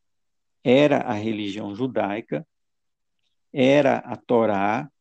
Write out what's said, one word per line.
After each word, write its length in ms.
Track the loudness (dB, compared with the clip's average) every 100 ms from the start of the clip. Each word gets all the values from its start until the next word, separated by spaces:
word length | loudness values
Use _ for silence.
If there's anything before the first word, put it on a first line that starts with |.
| _ _ _ _ _ _
era 360 | 2 4 4 2
a 140 | -2
religião 640 | -4 -4 -4 -6 -8 -10 -8
judaica, 720 | -6 -4 -4 -6 -8 -10 -10 _ _ _ _ _ _ _ _ _ _
era 460 | 0 2 4 2 0
a 180 | -4 -10
Torá 720 | 0 2 2 0 0 -2 -6 _